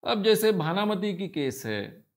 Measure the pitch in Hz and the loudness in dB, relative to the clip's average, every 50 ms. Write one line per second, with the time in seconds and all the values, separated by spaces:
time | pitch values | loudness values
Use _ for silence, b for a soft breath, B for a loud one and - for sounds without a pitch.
0 | - - 233 214 190 220 214 208 220 220 214 180 151 160 170 196 208 208 214 185 | -2 -2 -2 2 4 4 4 6 4 2 2 2 0 0 0 0 0 0 0 -2
1 | 208 208 196 170 196 180 - 156 143 131 123 - - 113 107 104 101 104 - - | -2 -4 -4 -4 -6 -6 -4 -2 -2 -2 -4 -4 -6 -6 -4 -4 -6 -8 -12 -20
2 | _ _ _ | _ _ _